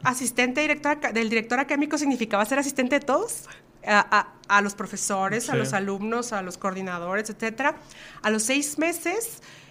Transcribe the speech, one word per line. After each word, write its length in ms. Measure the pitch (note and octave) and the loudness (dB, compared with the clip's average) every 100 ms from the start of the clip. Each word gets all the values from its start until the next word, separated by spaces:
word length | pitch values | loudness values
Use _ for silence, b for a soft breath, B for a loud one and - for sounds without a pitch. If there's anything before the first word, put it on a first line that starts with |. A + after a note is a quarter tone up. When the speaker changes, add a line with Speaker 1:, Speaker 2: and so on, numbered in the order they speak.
Speaker 1:
asistente 560 | B3 B3 B3 - B3 B3+ | -2 0 0 2 2 2
director 320 | D4+ D4 D4 | 0 2 0
aca-, 200 | D4 C4 | 0 0
del 160 | G#3+ A3+ | 0 0
director 300 | A3+ A3 B3 | 0 0 0
académico 400 | C#4 C#4+ D4 D4+ | 0 0 0 0
significaba 460 | C#4+ C4 A3 G3+ | 0 0 0 2
ser 140 | G#3+ C4+ | 2 0
asistente 420 | C#4 C4+ B3+ C#4+ | 0 0 2 2
de 40 | |
todos, 440 | C#4+ D4 A#4 - - B - - - | 2 0 0 -6 -12 B -20 -10 2
a, 200 | G#3 - G#3 | 4 6 4
a, 380 | - - - G3+ | 2 -6 2 4
a 40 | |
los 140 | G3+ | 4
profesores, 760 | G3+ F#3+ F#3+ - G3 F#3+ A3 A#3+ | -2 -8 -6 -2 0 0 0 0
a 40 | |
Speaker 2:
Sí. 60 | A#3 | 0
Speaker 1:
los 140 | G#3 | 0
alumnos, 600 | G3+ G3 G3 G#3+ A#3 A#3+ | 0 -2 -2 -2 -2 -2
a 100 | G3+ | -4
los 160 | F#3 F3 | -6 -6
coordinadores, 680 | G3 F#3+ F#3+ F3 F3 G3+ A3 | -4 -4 -6 -6 -4 -4 -4
etcétera. 460 | G#3 A3+ A3 C#4+ D#4+ B B B B | -6 -6 0 -2 -2 B B B B
A 80 | G#3+ | 0
los 120 | A3 | 2
seis 340 | A3 C#4 C#4+ - | 2 0 0 0
meses, 640 | E4 E4+ E4 G4+ A#4 - B B B | 0 0 -2 -2 -4 -10 B B B